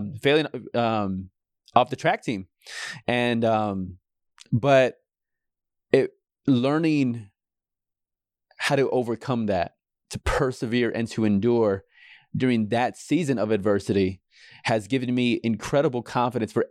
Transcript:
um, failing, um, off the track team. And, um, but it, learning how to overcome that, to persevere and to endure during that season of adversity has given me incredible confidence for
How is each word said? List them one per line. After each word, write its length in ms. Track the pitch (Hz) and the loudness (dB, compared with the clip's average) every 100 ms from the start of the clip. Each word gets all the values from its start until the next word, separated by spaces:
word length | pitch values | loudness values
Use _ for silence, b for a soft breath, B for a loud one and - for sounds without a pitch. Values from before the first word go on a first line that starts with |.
um, 80 | 104 107 | -4 -2
failing, 260 | 139 151 151 131 - | 2 2 0 -8 -6
um, 560 | 120 117 110 101 92 92 _ _ _ _ | -2 0 0 -2 -4 -8 _ _ _ _
off 140 | 120 120 | 2 2
the 60 | 123 | 0
track 260 | 160 214 | -2 -2
team. 260 | - 104 92 _ B B B 147 - | -4 -6 -8 _ B B B -10 -4
And, 380 | 123 120 117 117 | 0 0 2 2
um, 500 | 110 107 98 92 90 _ _ _ _ - | 2 0 -4 -8 -12 _ _ _ _ -2
but 440 | 113 127 135 127 - _ _ _ _ _ _ _ _ - | 0 4 4 4 -2 _ _ _ _ _ _ _ _ 0
it, 200 | 135 117 _ _ _ - | 2 2 _ _ _ 0
learning 840 | 127 131 156 165 151 127 117 104 _ _ _ _ _ _ _ _ _ _ _ _ - | 2 2 0 0 0 0 -4 -12 _ _ _ _ _ _ _ _ _ _ _ _ -8
how 180 | - 139 | -2 0
to 140 | 127 | 2
overcome 560 | 123 120 113 - 120 107 | 0 -2 -4 -2 -2 0
that, 300 | 92 85 _ _ _ - | 0 -2 _ _ _ -14
to 80 | - | -8
persevere 720 | - - 135 123 123 120 117 | -2 0 0 -2 -2 0 0
and 180 | - 113 | -2 -4
to 160 | - | 0
endure 600 | 110 101 117 120 110 98 - B B B B - | 2 2 2 2 2 0 -6 B B B B -2
during 320 | 127 117 107 | 0 0 0
that 280 | 117 123 - | 0 -2 -4
season 420 | - 151 147 120 | -2 -2 0 0
of 120 | 107 | 0
adversity 720 | 107 101 101 - 101 95 90 _ B B B | 0 2 0 0 0 0 -2 _ B B B
has 220 | - 113 95 | -2 -2 0
given 280 | 131 123 | -4 0
me 260 | 123 123 113 | 0 0 0
incredible 600 | 117 107 - 143 151 120 | 0 -2 -2 0 0 -2
confidence 500 | - 131 123 120 110 | -4 -2 -2 -2 -2
for 140 | - - | -2 0